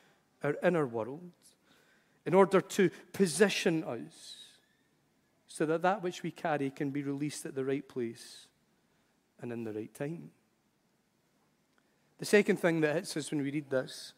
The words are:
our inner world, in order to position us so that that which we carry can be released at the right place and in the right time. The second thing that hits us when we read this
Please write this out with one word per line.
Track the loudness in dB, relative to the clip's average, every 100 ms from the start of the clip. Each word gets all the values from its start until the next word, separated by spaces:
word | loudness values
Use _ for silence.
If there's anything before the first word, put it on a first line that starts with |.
| _ _ _ _
our | -4 2
inner | 2 2 0
world, | -2 -6 -8 -16 _ -20 _ _ _ _ _ _ _
in | 4
order | 6 8 6
to | 2 2 2 2 -8
position | 0 2 4 4 4 0 0
us | -2 -8 -10 -16 -20 -20 -20 -20 _ _ _ _ _ _ _ _ -12
so | -4 0
that | 2
that | 2 0
which | -4 -6
we | -10
carry | -6 -2 0 -2
can | -4 -4
be | -4
released | -6 -4 -6 -6
at | -10 -6
the |
right | -2 -4 -4
place | -6 -6 -8 -18 -20 -20 _ _ _ _ _ _ _ _ -14
and | -10
in | -8
the | -8
right | -8 -10
time. | -8 -8 -8 -14 _ _ _ _ _ _ _ _ _ _ _ _ _ _ _ _ _ _ -10
The |
second | 4 4 6 2
thing | 2 2
that | 2
hits | 0 -4 -8
us | -4
when | -4
we | -2
read | -4 -2
this | -2 -2 -10 -18